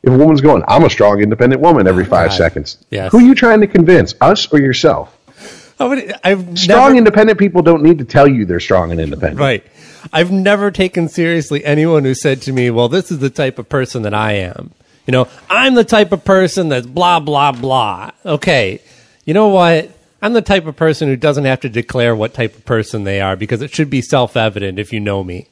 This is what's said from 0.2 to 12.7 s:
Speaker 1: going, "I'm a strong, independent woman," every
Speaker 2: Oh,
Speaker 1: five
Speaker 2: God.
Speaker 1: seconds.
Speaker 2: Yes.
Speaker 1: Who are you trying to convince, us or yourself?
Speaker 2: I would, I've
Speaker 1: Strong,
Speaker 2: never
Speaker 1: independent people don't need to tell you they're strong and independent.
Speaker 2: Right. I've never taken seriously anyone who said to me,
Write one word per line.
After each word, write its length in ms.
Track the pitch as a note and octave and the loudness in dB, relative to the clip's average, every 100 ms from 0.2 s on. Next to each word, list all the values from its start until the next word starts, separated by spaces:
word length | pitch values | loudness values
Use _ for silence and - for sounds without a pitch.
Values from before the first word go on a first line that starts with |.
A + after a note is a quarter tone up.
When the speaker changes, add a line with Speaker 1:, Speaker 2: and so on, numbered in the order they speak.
| D#3 D3+ | 6 4
Speaker 1:
going, 220 | C#3+ A2+ - | 4 2 2
"I'm 160 | B2+ | 2
a 60 | D#3 | 2
strong, 320 | - G#2 G2+ | 4 2 4
independent 400 | G#2 A2+ B2 C3 | 0 2 2 2
woman," 260 | D#3+ D3+ F#2+ | 2 4 2
every 160 | F2+ | 0
Speaker 2:
Oh, 40 | - | 0
Speaker 1:
five 220 | F2 E2 | 0 0
Speaker 2:
God. 60 | F#2 | 0
Speaker 1:
seconds. 400 | E2 D#2 C#2+ - _ | -2 -2 -12 -16 _
Speaker 2:
Yes. 220 | G#2 F#2+ | -10 2
Speaker 1:
Who 80 | A3 | 6
are 20 | |
you 140 | B3 C4+ | 6 6
trying 260 | A#3 G#3+ | 4 4
to 60 | G3+ | 4
convince, 480 | F#3+ E3 F3 G2 - | 2 4 4 2 0
us 320 | C3+ G3+ - | 0 0 0
or 80 | D3+ | 0
yourself? 560 | C3+ B2 D#3+ D2 - _ _ _ - - _ _ | 0 0 0 -2 -8 _ _ _ -20 -20 _ _
Speaker 2:
I 60 | B3+ | -4
would, 280 | C4+ G#3 G3+ | -4 -6 -6
I've 340 | F3+ G3 F3+ E3+ | -2 -2 -4 -6
Speaker 1:
Strong, 200 | F#3 A3 C4+ | 2 4 6
Speaker 2:
never 60 | C4 | 6
Speaker 1:
independent 420 | A3 G3+ A3 G#3 | 4 4 2 2
people 220 | - F3 | 2 2
don't 220 | D#3+ E3 | 2 4
need 160 | D3+ E3 | 4 2
to 40 | C3 | 0
tell 220 | D3+ C#3+ | 2 4
you 180 | B2+ G2 | 2 -2
they're 140 | F2 | -4
strong 320 | - F#2 E2+ | 0 0 0
and 80 | E2 | -4
independent. 400 | D#2 D2 D#2 G2+ | -6 -6 -6 -4
Speaker 2:
Right. 240 | C#3+ G#2+ _ _ - - - | -4 -4 _ _ -20 -20 -8
I've 200 | D#3 F3 | -4 -2
never 400 | G3 F#3+ G3+ G3+ | 0 0 0 -2
taken 360 | F#3+ F#3 F3+ E3 | -2 -4 -2 -4
seriously 560 | - E3 E3+ C#3+ C#3+ | -2 -2 -2 -4 -6
anyone 400 | D3 D3 D#3+ D#3+ | -2 0 2 0
who 120 | C3+ C3 | 0 -2
said 260 | D3+ C3+ | -4 -4
to 80 | C#3 | -4
me, 200 | C3 B2 | -2 -2